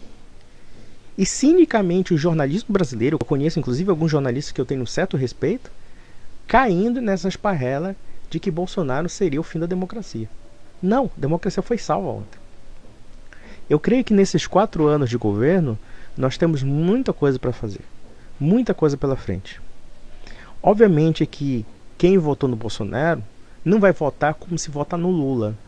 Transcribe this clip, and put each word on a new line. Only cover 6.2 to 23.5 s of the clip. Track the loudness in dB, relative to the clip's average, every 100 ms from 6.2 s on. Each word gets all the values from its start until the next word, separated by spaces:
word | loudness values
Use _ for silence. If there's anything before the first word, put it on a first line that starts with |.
| -8 -8 2
caindo | 4 6 4 2 0
nessa | 0 0 -2
esparrela | -2 0 0 0 -2 -4 -6 -8 -6 -6
de | -4
que | -2
Bolsonaro | -2 -2 -2 0 0 -2
seria | -2 0 0
o |
fim | -2 -4
da | -2
democracia. | -2 -4 -6 -8 -8 -8 -10 -14 -16 -16 -4
Não, | 2 2 0
a | -2
democracia | -2 0 -2 -2
foi | -2 -2
salva | 0 -2 -2
ontem. | -6 -10 -14 -16 -14 -14 -14 -14 -16 -16 -16 -16 -16 -14 -10 0
Eu | 2
creio | 4 2 4
que |
nesses | 4 4 2 2
quatro | 2 2 2 2
anos | 4 2
de | 0
governo, | 0 2 4 4 2 -2 -8 -12 -8 -2
nós | -2 2
temos | 2 2
muita | 0 2 2 2 0
coisa | 0 2 2
pra | -2
fazer. | -4 -6 -8 -12 -14 -14 -16 -14 -2
Muita | 2 4 2
coisa | 2 2 2
pela | 0 -2
frente. | -4 -6 -8 -10 -10 -10 -12 -12 -14 -12 -14 -14 -14 0
Obviamente | 2 6 6 6 4 2 -2
que | -2 -2 -2 -4 -12 -18 2
quem | 4 6
votou | 4 2 0
no | 0
Bolsonaro | -4 -4 -4 0 0 0 -4 -16 -18